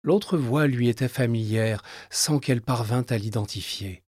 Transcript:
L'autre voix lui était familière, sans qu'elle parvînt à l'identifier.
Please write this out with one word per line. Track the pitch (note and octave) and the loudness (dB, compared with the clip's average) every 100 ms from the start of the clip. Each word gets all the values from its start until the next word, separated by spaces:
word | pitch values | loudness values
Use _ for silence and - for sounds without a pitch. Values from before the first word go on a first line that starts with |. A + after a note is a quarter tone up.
L'autre | D3 G3 - F3 | 2 2 2 0
voix | B2 C#3+ D3 | 2 2 2
lui | B2 A#2+ | 4 2
était | A#2+ B2+ | 2 -2
familière, | - A#2+ A#2 A2 A2 A2 G#2+ - - - | 0 0 0 0 0 0 -2 -6 -20 -8
sans | - - D3 | -2 2 0
qu'elle | - A#2+ | 2 -2
parvînt | A2 A#2+ A2 B2 B2 | 0 -2 0 0 0
à | A2+ | -2
l'identifier. | G#2+ G#2 G#2 F#2+ - - G2 F#2 _ | -2 -4 -4 -6 -8 -8 -10 -12 _